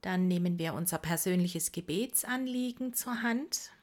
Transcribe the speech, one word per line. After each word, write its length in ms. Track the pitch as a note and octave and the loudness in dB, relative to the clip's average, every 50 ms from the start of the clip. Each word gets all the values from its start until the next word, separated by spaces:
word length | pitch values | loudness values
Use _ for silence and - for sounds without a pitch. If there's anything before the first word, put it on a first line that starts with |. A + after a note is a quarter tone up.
dann 260 | - G3 F3+ F#3 F#3 | -4 0 2 4 4
nehmen 320 | F#3 F3+ F3 F3 F3+ F3 E3+ | 4 4 4 4 2 2 0
wir 140 | E3 D#3+ - | 0 -2 -2
unser 240 | - E3+ E3+ - | -2 -2 0 -2
persönliches 720 | E3 - D#3+ E3+ E3 - F#3+ F#3 F3+ F3 F3 F3 E3 - - | -2 0 0 0 0 2 2 4 4 4 2 2 -2 -4 -2
Gebetsanliegen 1200 | - F3 E3+ - D3 F#3+ A#3+ - - - - - B3 B3+ C4 B3+ B3 B3 B3 B3 A#3+ - B3+ B3+ A#3+ | -4 -6 -4 -2 0 0 -2 0 -2 -4 -2 -2 -2 -2 -2 -2 0 0 -2 -2 -2 -4 -4 -4 -2
zur 280 | - - B3 A#3+ A3+ | -4 -4 -2 -2 0
Hand. 500 | A#3 A#3+ A3+ B3 D4 F4 - - - - - _ | 0 2 2 0 0 -2 -4 -6 -6 -8 -16 _